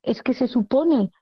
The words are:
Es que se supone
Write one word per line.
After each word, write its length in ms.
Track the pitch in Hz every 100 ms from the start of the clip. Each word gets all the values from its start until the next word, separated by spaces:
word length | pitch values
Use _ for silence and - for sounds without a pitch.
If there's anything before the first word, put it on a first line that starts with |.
Es 200 | - 226
que 120 | -
se 140 | 247 247
supone 640 | 247 208 262 330 285 196 -